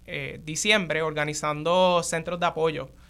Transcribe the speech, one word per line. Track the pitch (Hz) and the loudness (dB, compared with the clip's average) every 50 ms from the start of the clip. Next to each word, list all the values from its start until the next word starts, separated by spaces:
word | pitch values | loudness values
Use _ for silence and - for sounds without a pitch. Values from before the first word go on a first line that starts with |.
| - | -14
eh, | - 170 147 139 135 143 - 156 | -12 -10 -8 -8 -8 -10 -10 -10
diciembre | 156 160 - - 208 214 214 185 151 151 156 | -8 -6 0 2 4 4 4 2 0 -2 0
organizando | 160 156 151 151 147 151 151 151 - 151 151 147 151 165 175 185 185 180 175 170 165 | -2 -2 0 -2 -2 -2 -2 -2 -2 -2 -2 0 0 2 4 4 6 6 4 2 2
centros | - 170 165 160 175 175 175 | 0 -2 -4 -4 -4 -4 -2
de | 175 | 0
apoyo | 170 - 156 160 165 151 139 135 - - - - | 0 0 0 0 0 0 -2 -8 -12 -14 -20 -20